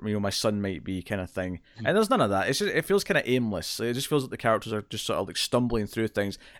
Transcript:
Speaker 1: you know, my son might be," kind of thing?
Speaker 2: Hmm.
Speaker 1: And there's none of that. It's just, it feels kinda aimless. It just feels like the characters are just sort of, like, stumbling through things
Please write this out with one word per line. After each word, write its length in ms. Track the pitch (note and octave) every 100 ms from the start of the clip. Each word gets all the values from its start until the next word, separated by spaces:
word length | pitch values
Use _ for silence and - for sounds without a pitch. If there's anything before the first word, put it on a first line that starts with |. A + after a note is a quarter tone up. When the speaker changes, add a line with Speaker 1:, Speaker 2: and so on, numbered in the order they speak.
Speaker 1:
you 120 | G#2+
know, 60 | G#2
my 100 | G2+
son 320 | - A2 G#2
might 200 | G2+ D#2+
be," 200 | B1+ F#2+
kind 180 | - G2+
of 100 | F2+
thing? 300 | - F#2 F2 - -
Speaker 2:
Hmm. 100 | A#2+
Speaker 1:
And 100 | G3
there's 120 | G#3
none 120 | B3
of 80 | A2
that. 180 | F#2+ F#2+
It's 120 | C3+
just, 140 | G3+
it 120 | D3+ D#3+
feels 180 | G3
kinda 240 | - E3+ -
aimless. 500 | B2+ A2+ F2+ - -
It 140 | A#2
just 160 | A#2+ -
feels 140 | D3+
like 80 | C3
the 60 | -
characters 340 | A#2+ A2 A2+
are 100 | G#2+
just 220 | - G#2+
sort 140 | - E2+
of, 80 | F#2+
like, 100 | E2
stumbling 500 | - B2 A#2+ A#2 G2+
through 220 | A2 A2+
things 300 | - G2+ - -